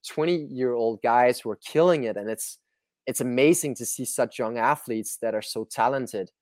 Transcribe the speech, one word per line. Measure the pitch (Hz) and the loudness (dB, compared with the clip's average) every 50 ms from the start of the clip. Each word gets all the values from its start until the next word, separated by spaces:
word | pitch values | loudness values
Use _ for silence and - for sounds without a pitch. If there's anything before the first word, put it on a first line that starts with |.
| _ - | _ -10
twenty-year-old | - - 156 165 180 170 147 - 135 127 127 123 123 117 113 113 113 101 | -4 -2 0 0 0 -2 -2 -6 -6 -2 -2 0 0 2 0 0 0 0
guys | - 120 117 123 123 123 123 - | 0 4 4 6 6 6 4 2
who | - 117 | -2 -8
are | 104 - - | -8 -8 -10
killing | - - 147 165 180 175 151 127 | -2 2 4 6 6 4 4 0
it. | 113 104 | -2 -4
And | 101 101 107 | -4 -6 -6
it's, | 110 - - - - _ _ _ _ _ _ _ _ _ _ | -6 -6 -8 -12 -12 _ _ _ _ _ _ _ _ _ _
it's | - 123 - | -6 -4 -4
amazing | 131 127 120 127 135 151 170 165 - 147 123 | -2 -2 2 4 6 6 6 4 2 -4 -6
to | - 120 | -6 -8
see | - - - 131 | -8 -8 -8 -8
such | - - - 123 113 - - | -8 -2 -2 -2 -2 -2 -6
young | 123 110 117 120 | -4 -4 -2 0
athletes | 113 127 147 147 - - 117 110 104 - - - | 2 2 2 0 -2 -6 -6 -6 -4 -8 -8 -6
that | - 113 110 | -4 -4 -4
are | 107 | -4
so | 110 - - 113 110 _ | -6 -6 -8 -8 -8 _
talented. | - - 113 123 139 135 127 110 - 104 95 - _ _ | -2 0 0 2 2 -2 -6 -6 -6 -8 -8 -8 _ _